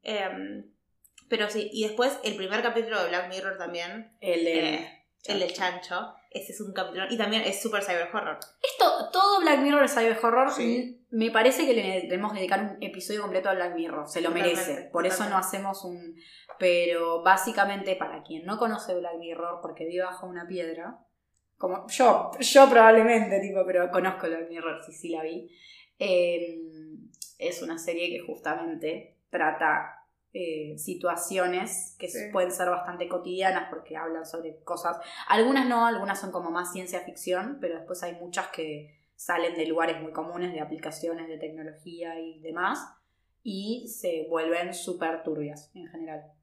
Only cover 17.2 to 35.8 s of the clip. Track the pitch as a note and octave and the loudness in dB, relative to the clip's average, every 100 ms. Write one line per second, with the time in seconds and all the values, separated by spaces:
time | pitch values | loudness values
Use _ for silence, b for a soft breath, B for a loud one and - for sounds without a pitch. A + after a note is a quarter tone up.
17.2 | F3 F#3+ A3+ G#3+ G3 G3 F#3+ F#3 D#3 D#3+ | 6 6 4 2 0 0 -2 -2 -4 -8
18.2 | - E3+ E3+ A3 A3+ G#3 - F3+ F3 E3+ | -12 -12 -8 -2 0 -2 -4 -4 -4 -8
19.2 | E3+ E3 E3+ F3 E3 D#3+ D#3+ F3+ F#3 F3+ | -10 -6 -6 -6 -10 -8 -6 -2 -4 -6
20.2 | F3+ F3 F3 F3+ E3 E3 F3+ B3+ _ _ | -10 -10 -8 -6 -6 -8 -10 -14 _ _
21.2 | _ _ _ _ F#3 F#3+ F#3 - B3 - | _ _ _ _ -4 -4 -8 6 6 6
22.2 | - - B3+ - C4+ A#3 A3 A3+ A3+ A#3 | 2 -4 8 10 12 12 12 12 8 4
23.2 | G3 G3 G3 F#3+ F#3 F3+ F3+ F#3 F#3 F3+ | 4 0 0 0 2 2 2 2 0 -2
24.2 | E3 E3 E3+ E3+ E3 D3+ - - E3+ E3 | -4 -4 -6 -6 -6 -8 -12 -14 -8 -6
25.2 | D#3+ F3 - B B B B _ G3 F3+ | -6 -8 -12 B B B B _ 2 4
26.2 | F3 E3+ E3+ E3 E3 D#3 D#3 D#3 - _ | 4 0 -4 -8 -12 -14 -16 -18 -20 _
27.2 | - _ E3+ F3 E3+ E3 - E3+ F3 E3+ | -20 _ -6 -6 -8 -6 -4 -4 -4 -6
28.2 | - D#3+ D#3+ D#3+ E3 D#3 D#3 E3+ - _ | -8 -8 -6 -4 -6 -6 -6 -6 -12 _
29.2 | _ F3 D#3 D#3+ D#3+ D3+ - - _ _ | _ -2 0 2 0 0 -4 -14 _ _
30.2 | _ G3 E3+ D#3 D3+ D3+ - F3 F3 E3+ | _ -8 -6 -6 -8 -10 -8 -2 -2 -2
31.2 | - F#3+ F3+ F3+ G#3+ - - - F3+ A#3 | -2 0 0 0 -4 -6 -10 -10 -10 -8
32.2 | G#3 G3+ F3+ F3+ F3+ F3+ F3+ F3 F3 F3+ | -2 0 0 2 0 0 -4 -6 -4 -4
33.2 | F3+ F3+ F#3+ F3+ E3+ D#3+ - D#3+ E3 E3 | -4 0 2 2 -4 -12 -10 -8 -6 -6
34.2 | D#3+ E3+ E3 D3+ - F3 F3 - B B | -8 -10 -10 -12 -8 -4 -2 -4 B B
35.2 | - G3+ A#3 C#4 B3+ A#3 | 2 6 6 4 4 4